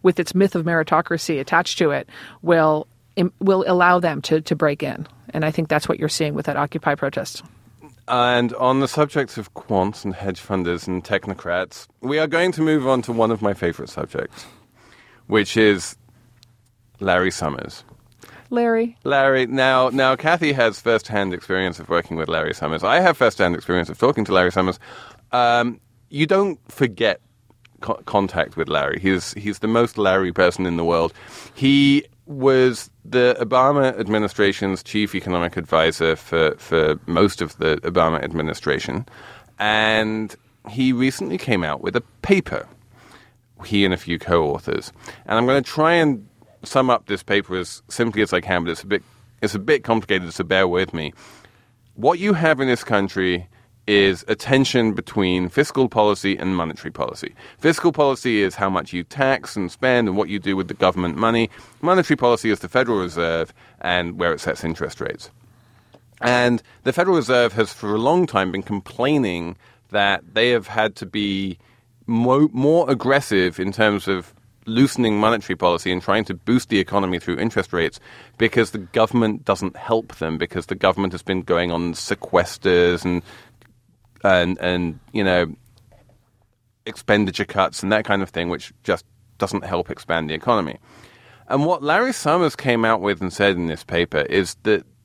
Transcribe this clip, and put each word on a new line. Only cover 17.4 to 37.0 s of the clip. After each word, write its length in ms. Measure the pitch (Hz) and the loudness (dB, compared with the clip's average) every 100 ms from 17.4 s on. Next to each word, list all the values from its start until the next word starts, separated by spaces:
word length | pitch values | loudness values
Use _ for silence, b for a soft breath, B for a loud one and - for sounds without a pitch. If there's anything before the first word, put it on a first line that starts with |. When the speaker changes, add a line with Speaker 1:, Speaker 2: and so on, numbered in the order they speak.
| 78 67 69 - - - _ _ B B B | -6 -6 -12 -16 -20 -20 _ _ B B B
Speaker 1:
Larry. 480 | 240 233 226 233 - | -2 0 0 -2 -6
Speaker 2:
Larry. 420 | 135 139 135 131 | 0 2 4 2
Now, 440 | 123 135 131 131 127 | 2 2 4 4 4
now, 260 | 131 131 | 2 2
Kathy 380 | 131 156 170 160 | 2 2 2 0
has 260 | 135 113 98 | 2 0 2
first-hand 540 | 117 113 - 104 95 | 0 0 0 -2 -2
experience 480 | 90 - 92 92 85 | -6 -4 -2 -2 -4
of 80 | 82 | -2
working 260 | 85 85 | -2 -2
with 140 | 80 80 | -6 -2
Larry 240 | 82 80 | -2 -2
Summers. 280 | 80 76 80 | -4 -4 -2
I 200 | 92 151 | 2 4
have 160 | 185 156 | 2 4
first-hand 380 | 120 - 90 | 2 2 0
experience 340 | 87 - 87 82 | 0 -2 -2 -2
of 80 | 80 | 0
talking 260 | 123 127 | 2 2
to 100 | 98 | 2
Larry 200 | 95 90 | 2 2
Summers. 260 | 95 92 90 B B B B _ | 2 0 -2 B B B B _
Um, 480 | 123 120 120 120 113 _ _ _ | 0 2 2 0 -6 _ _ _
you 160 | 139 | -4
don't 320 | 156 190 202 151 - | 2 2 0 -4 -14
forget 480 | - 131 95 113 - _ _ _ _ _ _ | -2 -2 2 -2 -2 _ _ _ _ _ _
co-, 200 | - - | -8 -8
contact 500 | - 104 98 92 76 | 0 0 0 -2 -4
with 140 | 82 78 | -4 -2
Larry. 320 | 78 71 80 | -2 -2 0
He's, 320 | 95 92 - | 0 0 -4
he's 260 | 104 101 98 | -10 -10 -6
the 80 | 110 | 0
most 300 | 117 120 - | 2 0 0
Larry 340 | 98 95 92 | 2 2 0
person 340 | 87 90 92 | 2 2 2
in 120 | 92 85 | -2 0
the 80 | |
world. 260 | 85 85 82 B B B B | 0 0 0 B B B B
He 500 | - 135 139 139 139 - _ | -2 2 4 4 2 0 _
was 640 | - 139 135 131 127 113 - _ | -16 0 4 6 4 0 -12 _
the 320 | - 123 123 120 | -2 2 4 2
Obama 580 | 113 127 131 143 131 107 | 0 4 4 4 0 0
administration's 840 | 98 107 104 - 101 98 98 92 | -2 0 0 2 2 2 -4 -4
chief 320 | - 107 104 | -4 -4 -2
economic 440 | 92 95 87 85 90 | -4 -4 -2 -2 -6
advisor 580 | 80 80 80 - 82 | 0 2 2 2 0
for, 400 | 80 - 82 78 - | 0 -2 0 0 0
for 400 | - 82 78 76 | -2 0 2 -2